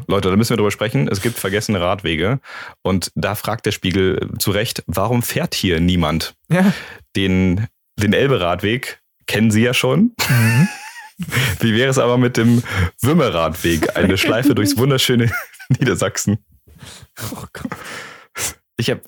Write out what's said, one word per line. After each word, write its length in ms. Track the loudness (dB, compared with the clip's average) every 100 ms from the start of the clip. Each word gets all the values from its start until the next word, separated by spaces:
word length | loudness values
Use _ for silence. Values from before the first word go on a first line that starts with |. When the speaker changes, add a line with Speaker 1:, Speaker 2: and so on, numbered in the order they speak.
| -2
Speaker 1:
Leute, 220 | 0 2
da 60 | 2
müssen 140 | 2
wir 60 | 2
drüber 160 | 0
sprechen. 340 | 0 -2 0 0
Es 160 | 0
gibt 160 | -2 -4
vergessene 420 | -2 -2 0 0
Radwege. 600 | 0 0 -2 -2 0 -2 -6 -16 -16 -6
Und 300 | -2 0 -2
da 220 | -4 -2 -2
fragt 300 | -4 -4 -4
der 60 |
Spiegel 560 | -2 -2 2 2 0 -4 -4
zu 120 | -2
Recht, 320 | 0 -2 -6 -6
warum 340 | -2 0 0
fährt 320 | -2 -4 -4
hier 240 | -2 0 2
niemand? 540 | 2 2 0 -2 -4 -12 -2
Speaker 2:
Ja. 240 | 2 4 2 -6 -20 -8
Speaker 1:
Den, 540 | -2 0 2 2 0 -4 _ _ -2
den 160 | 0
Elbe-Radweg 880 | 2 2 2 0 0 -2 -4 -6 -14 _ _ -6
kennen 240 | 0 2
Sie 100 | 4
ja 100 | 2
schon. 400 | 2 2 2 2 0 0
Speaker 2:
Mhm. 400 | 2 4 4 2 0 -16 -18 -20 -14
Speaker 1:
<laughs> 80 | -6 -2 -2 0
Wie 140 | 0 2
wäre 120 | 2
es 100 | 2
aber 200 | 2 2
mit 180 | 2 4
dem 280 | 4 4 2 -2 -2 0
Wümme-Radweg? 960 | 2 4 2 2 0 0 -2 0 0 0
Eine 220 | 0 2
Speaker 2:
<laughs> 0 |
Speaker 1:
Schleife 380 | 0 2 2 2
durchs 200 | 0 2
wunderschöne 540 | 2 2 2 2 2 -2 -8
<laughs> 160 | -14 -4
Niedersachsen. 720 | 0 0 0 -2 -2 -2 -2 _ _ _ -20 -20 -20 -20 -14 -12
Speaker 2:
Oh 120 | -12 -14
Gott. 180 | -12 -10 -10 -12 -14 -16 -20 -16 -8 -8 -8 _ -4
Speaker 1:
Ich 140 | -2
hab, 120 | -4